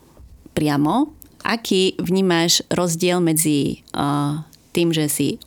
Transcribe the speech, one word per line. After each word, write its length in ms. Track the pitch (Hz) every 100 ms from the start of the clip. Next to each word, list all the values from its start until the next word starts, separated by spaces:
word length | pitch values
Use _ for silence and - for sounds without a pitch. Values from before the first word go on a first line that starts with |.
| - - - - -
priamo, 640 | - 151 143 151 220 302 - - -
aký 560 | - 226 - 190 190 -
vnímaš 640 | 175 190 190 170 175 - -
rozdiel 560 | - 180 165 180 180
medzi, 560 | 170 160 156 147 143 117
e, 260 | - - 143 147 143 151 156 - _
tým, 180 | 175 170
že 160 | 160 151
si 200 | - 139 233